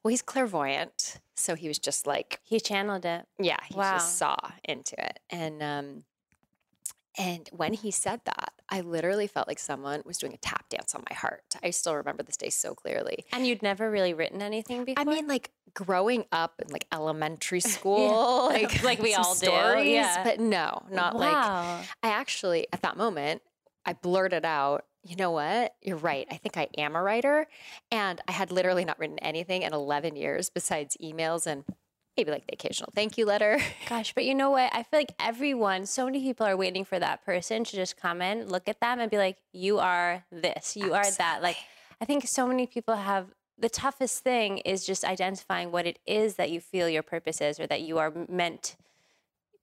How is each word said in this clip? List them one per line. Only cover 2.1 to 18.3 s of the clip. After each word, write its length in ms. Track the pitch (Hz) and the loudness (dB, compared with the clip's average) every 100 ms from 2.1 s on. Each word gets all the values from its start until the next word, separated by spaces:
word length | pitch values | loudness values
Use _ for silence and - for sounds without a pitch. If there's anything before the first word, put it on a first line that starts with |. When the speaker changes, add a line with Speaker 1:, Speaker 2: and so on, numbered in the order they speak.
| 143 - - | -2 -2 -10
Speaker 2:
He 160 | - 220 | -2 -2
channeled 440 | 214 202 208 196 | 0 -2 -2 -2
it. 220 | 175 170 - - | -2 -4 -8 -2
Speaker 1:
Yeah, 200 | 175 - - | 0 0 -4
he 60 | |
Speaker 2:
Wow. 200 | 190 196 | -2 0
Speaker 1:
just 220 | 185 170 - | 2 0 0
saw 200 | 147 - - - | 0 0 -6 -12
into 300 | - 147 - - | -8 -6 -6 -6
it. 140 | - - - | -8 -8 -10
And, 340 | 175 160 151 | -6 -6 -4
um, 420 | 147 143 143 139 - _ _ _ _ _ _ _ - - _ - | -4 -4 -6 -14 -20 _ _ _ _ _ _ _ -12 -12 _ -6
and 280 | 185 170 - | -4 -6 -10
when 220 | 175 160 | -4 -4
he 160 | 220 214 | -2 -2
said 320 | - - 233 | -2 -2 -4
that, 300 | - - - _ - | -6 -6 -6 _ -8
I 100 | 190 | -6
literally 460 | 175 165 170 208 208 | -2 -2 0 0 0
felt 200 | 143 - | -2 -4
like 120 | 147 | -4
someone 440 | - 135 139 147 - | -6 -6 -6 -6 -6
was 100 | - | -8
doing 160 | 135 | -8
a 60 | - | -8
tap 320 | - - - | -6 -6 -6
dance 240 | - - | -8 -6
on 100 | - - | -8 -8
my 40 | |
heart. 420 | - - - - - | -4 -4 -6 -10 -6
I 60 | 175 | -2
still 260 | 175 170 | -2 0
remember 280 | 147 143 143 | -2 -2 -6
this 160 | - - | -6 -6
day 100 | - | -4
so 260 | - - | -2 -4
clearly. 520 | - - - - - - | -6 -4 -4 -2 -6 -4
Speaker 2:
And 140 | 247 254 | 0 2
you'd 140 | 233 | 2
never 280 | 208 196 220 | 0 0 0
really 240 | 208 185 | 2 2
written 260 | 160 160 190 | 2 -2 -2
anything 440 | 208 214 220 247 247 | -4 -6 -6 -6 -2
before? 160 | 262 | 0
Speaker 1:
I 20 | |
mean, 220 | 294 311 302 | 0 0 0
like, 220 | 269 - _ _ | -4 -4 _ _
growing 500 | - 185 185 208 247 - | -8 0 2 2 0 0
up 220 | 165 165 - | -2 -2 -6
in, 40 | - | -10
like, 140 | - - | -8 -6
elementary 720 | 165 156 156 156 160 - 180 | -4 -2 -2 -4 -4 -2 0
Speaker 2:
<laughs> 40 | |
Yeah. 60 | 226 | 0
Speaker 1:
school, 760 | 208 190 202 208 220 247 | 0 2 4 6 4 4